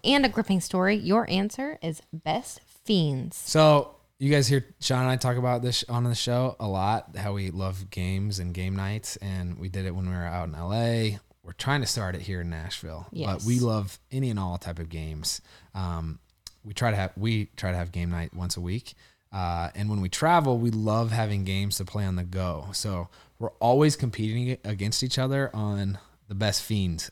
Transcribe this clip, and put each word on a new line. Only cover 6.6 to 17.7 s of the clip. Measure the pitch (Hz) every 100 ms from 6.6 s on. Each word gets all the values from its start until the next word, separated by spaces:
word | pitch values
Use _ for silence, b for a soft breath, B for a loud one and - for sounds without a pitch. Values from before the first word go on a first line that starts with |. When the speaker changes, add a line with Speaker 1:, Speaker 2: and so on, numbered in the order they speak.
| 107
Speaker 2:
lot, | 95 98 110 - 90
how | 101
we | 101 95
love | 87 95 92 95
games | - 90 95 104 95
and | 87
game | 90 90 95
nights, | 98 110 - -
and | 98 95 87 -
we | 92
did | 92 95
it | 90
when | 90
we | 90
were | 87
out | 87 82
in | 73
L | 87
A. | 110 117 117 107 101 _ _
We're | 87
trying | - 135 143
to | 123
start | 117 92 90
it |
here | 90 90
in | 85
Nashville, | 80 85 - 82 80 87
but | 165
Speaker 1:
Yes. | 120 92 104
Speaker 2:
we | 123
love | 120 110 98 - -
any | 131 131
and | 104
all | 92 87
type | 87 82
of | 80
games. | 82 78 78 76 - - b b
Um, | 98 90 82 80 - _ _ - - 107
we |
try | 98 120
to | 101
have, | 95 -
we | 113 110 104 -
try | 92